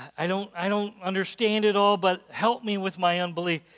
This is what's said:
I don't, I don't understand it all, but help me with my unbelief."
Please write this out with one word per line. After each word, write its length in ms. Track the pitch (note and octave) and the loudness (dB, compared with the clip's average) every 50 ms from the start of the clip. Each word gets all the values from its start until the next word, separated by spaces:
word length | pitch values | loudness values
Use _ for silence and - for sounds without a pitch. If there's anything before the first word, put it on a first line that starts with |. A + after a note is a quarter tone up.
| B2+ C#3+ - | -20 -14 -8
I 100 | - E3 | -6 -4
don't, 240 | F3 F#3+ G3 G3+ G#3 - | -2 -2 -4 -6 -8 -8
I 140 | E3+ F3 G3 | -6 -4 -2
don't 260 | G#3 G#3 G#3 G#3 - - | -2 -2 -2 -4 -8 -8
understand 600 | F#3 F3+ F#3+ F#3+ F#3 - - - A#3 G#3+ G#3+ G#3+ G#3+ | -6 -4 -2 -2 -4 -4 -4 -2 0 0 2 2 2
it 120 | G#3+ G3 | 2 4
all, 200 | G3+ G3+ G3+ G3+ | 4 4 4 4
but 260 | F#3 F3+ F#3 F3+ E3+ - - | 4 2 2 0 0 -4 -12
help 340 | - - G3 A3+ A#3+ A#3+ A#3+ | -6 -2 0 0 0 0 -4
me 120 | G#3+ G3+ G3 | -4 -4 -2
with 200 | F#3+ F#3+ - F3+ | -4 -4 -2 0
my 220 | F3+ F3 F3 F3+ | 0 2 2 2
unbelief." 420 | F3+ F3 E3+ E3+ F3 F3 E3 D#3 - _ _ | -2 -4 -4 -4 -2 -2 -2 -4 -6 _ _